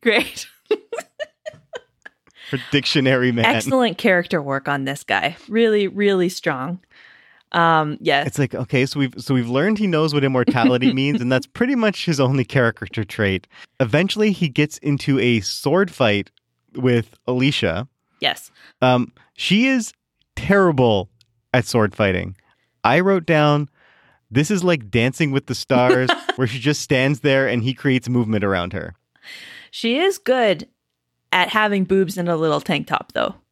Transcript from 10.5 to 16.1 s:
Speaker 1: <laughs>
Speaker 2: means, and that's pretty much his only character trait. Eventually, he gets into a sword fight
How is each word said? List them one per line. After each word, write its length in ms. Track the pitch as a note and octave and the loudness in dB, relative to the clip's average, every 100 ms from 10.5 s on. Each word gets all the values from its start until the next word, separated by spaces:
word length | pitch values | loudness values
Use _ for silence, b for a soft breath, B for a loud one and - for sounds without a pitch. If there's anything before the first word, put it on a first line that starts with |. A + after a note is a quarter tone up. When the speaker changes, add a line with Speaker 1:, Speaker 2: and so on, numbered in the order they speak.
| B2 A#2+ B2+ C3 | 2 2 2 2
Speaker 1:
<laughs> 0 | |
Speaker 2:
means, 300 | C3 C#3 D3 | 2 0 0
and 100 | B2 | 0
that's 140 | B2+ - | 0 -2
pretty 280 | - B3 | -4 0
much 300 | C4+ A3 F#3+ | 2 0 -2
his 160 | - D3 | -4 0
only 240 | C3 C3+ | 2 2
character 580 | B2+ C#3 A#2+ A2+ G#2 - | 0 2 0 0 -8 -8
trait. 420 | G#2 - G2+ F#2+ _ B B _ | -8 -2 0 0 _ B B _
Eventually, 500 | B2 C#3+ F#3+ - G#3+ | -2 0 0 0 0
he 180 | F#3 E3+ | 0 -2
gets 260 | B2 D3 - | 0 -2 -2
into 400 | D3+ C#3+ - C3+ | -4 -2 0 0
a 200 | B2 A#2 | 2 0
sword 500 | G2 - - E3 F#3+ | -2 -6 -2 0 0
fight 400 | - B2 | 0 0